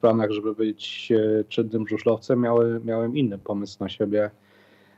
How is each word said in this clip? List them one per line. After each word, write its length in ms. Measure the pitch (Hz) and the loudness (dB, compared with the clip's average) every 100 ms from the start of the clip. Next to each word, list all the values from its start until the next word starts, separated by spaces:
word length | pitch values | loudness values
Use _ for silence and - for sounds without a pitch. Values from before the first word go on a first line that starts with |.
planach, 300 | 117 113 107 | 4 4 2
żeby 240 | 104 107 107 | 0 -4 -2
być, 560 | 110 104 - - - | -2 -4 -10 -10 0
e, 320 | 113 107 107 | 2 4 2
czynnym 440 | 107 - 110 113 107 | 0 -2 -2 -4 -4
żużlowcem. 540 | 107 - 110 - 123 | -2 0 0 0 0
Miały-, 400 | 120 117 117 113 117 | 2 4 2 0 -2
miałem 320 | 113 117 143 | -2 -2 0
inny 200 | 123 98 | -2 -2
pomysł 400 | - 101 101 - | -6 -6 -6 -8
na 100 | 95 | -8
siebie, 420 | - 104 104 104 - _ _ _ _ _ | -4 0 0 -2 -6 _ _ _ _ _